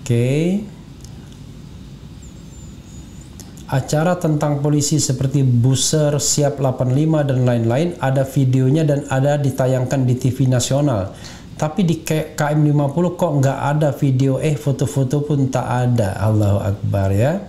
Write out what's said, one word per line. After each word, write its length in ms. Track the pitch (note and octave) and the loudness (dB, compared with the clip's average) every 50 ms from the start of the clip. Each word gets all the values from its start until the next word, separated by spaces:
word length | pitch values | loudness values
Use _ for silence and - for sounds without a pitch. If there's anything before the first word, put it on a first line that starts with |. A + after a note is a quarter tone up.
| - | 0
Oke. 560 | - A#2+ A#2 A#2+ B2+ C#3 D3 E3 F3 F#3+ G#3 A3 - - - - - - - - - - - - - - - - - - - - - - - - - - - - - - - - - - - - - - - - - - - - - - - - - - - - - - - - - - - - - | 0 0 2 2 2 2 2 2 0 0 -2 -4 -8 -14 -18 -20 -20 -20 -18 -18 -18 -18 -18 -18 -18 -18 -18 -18 -18 -18 -18 -18 -18 -18 -18 -18 -18 -18 -18 -18 -18 -18 -18 -18 -18 -18 -18 -18 -18 -18 -18 -18 -18 -18 -20 -20 -18 -18 -18 -18 -18 -18 -18 -18 -18 -18 -18 -18 -18 -18 -18 -8 -2
Acara 480 | - C3+ C3 - - D3+ D#3+ F3+ F3 F3 | -2 -2 0 0 0 0 2 0 0 0
tentang 400 | - D#3+ D#3 C#3+ D#3 D3 D3 C3+ | 0 0 0 0 0 0 0 0
polisi 400 | C#3+ D3+ D3 D3 C3+ - D#3 D3 | 0 2 2 2 2 2 0 0
seperti 400 | - - C3 B2 C3+ C3 C3+ C#3+ | 0 0 -2 -2 -2 0 2 2
Buser, 800 | C3+ B2+ B2 A#2+ A#2 C3 C3+ C3 - - - D#3 D3+ D3 D3 C#3+ | 2 4 4 4 4 4 2 2 0 0 2 2 2 2 2 0
Siap 400 | - - - - D3 E3 D3 C#3 | 0 0 2 2 2 0 0 0
delapan 320 | C#3 C3 B2 - C3 B2 | 0 -2 0 0 0 0
lima, 320 | B2+ C3+ D#3 D#3+ D#3+ D3+ C#3+ | 2 2 2 2 2 2 2
dan 240 | C3+ C3 B2+ B2+ B2 | 2 2 2 2 2
lain-lain, 480 | A#2+ A#2 A2+ A2+ A#2 C#3 E3+ E3+ E3+ - - | 2 2 2 2 2 2 0 0 -2 -2 -2
ada 180 | C3+ C3 C#3 C3 C3 | 0 2 2 0 0
videonya 560 | - D3 C3+ B2+ B2+ C3 C3 C3 C#3+ D#3+ D#3 | 2 2 2 4 4 4 4 4 4 4 2
dan 240 | D3 C#3+ C#3+ C#3+ - | 2 0 0 -2 -2
ada 320 | C3+ C3 C3+ C#3+ D3 C#3+ | 0 2 2 2 2 2
ditayangkan 640 | C3+ C3+ C3 - C3 B2+ C3 B2+ B2+ B2 D3+ C3+ C3 | 0 0 0 0 0 2 2 0 0 0 0 0 2
di 80 | B2 | 2
T 160 | B2 B2 - B2+ | 0 2 0 -2
V 160 | A#2 - C#3 | 0 2 2
nasional. 720 | B2+ C3 A#2+ - - C3 C#3 D3 D3 B2 G2+ F#2 G2+ - - - - - - - - - | 2 2 2 2 0 0 2 2 2 0 0 -2 -4 -8 -14 -18 -18 -18 -18 -18 -18 -6
Tapi 320 | - D#3+ D#3 - - F#3+ E3 | -4 -4 -2 0 0 2 2
di 160 | E3 - - | 0 -2 -2
K-, 320 | - D#3+ D#3 C#3+ - - | -2 -2 -2 -2 -4 -4
K 160 | - D#3 C#3+ | -4 -2 0
M 160 | D3+ D#3 D3 D3 | 2 2 4 4
lima 240 | C#3+ D3 C#3+ C3+ | 4 2 2 0
puluh 240 | C3 E3+ F3+ E3+ - | 0 0 0 0 0
kok 160 | - F3+ E3+ D3 C#3+ | 0 0 2 2 2
nggak 180 | C3 C3+ C3 A#2+ | 2 2 2 0
ada 300 | A#2+ C#3 D3 D3+ D#3 D3 C3 | -2 0 0 2 2 0 0
video, 400 | - D3 C#3 C3 B2 C#3 C3+ C3+ B2 | 2 0 2 2 2 2 2 2 0
eh, 160 | C3+ D#3 D3 C3+ | 0 0 -2 0
foto-foto 640 | - C#3+ C3 - C#3+ - - C#3 C3+ B2+ - D3 C#3+ | 0 -2 0 0 -2 0 0 0 0 2 0 -2 0
pun 240 | - D3+ C#3 C3+ B2+ | 0 0 2 2 0
tak 160 | - B2+ A#2 | 0 -2 -2
ada. 500 | G#2+ B2 B2 B2 B2 B2 A#2 G#2+ F#2+ F#2 F2 | 0 0 0 2 2 2 2 2 0 0 0
Allahu 400 | G2 A2 G#2+ G#2+ G#2+ G2+ G2 G2 | 0 2 2 4 4 4 2 2
Akbar 460 | F#2+ G2+ G2 - - G#2 G#2 G2+ F#2+ G2 G2 | 0 -2 -2 -2 -2 -2 0 0 2 2 2
ya. 160 | G2+ A#2 C#3 E3+ G3+ - | 2 2 2 0 -2 -6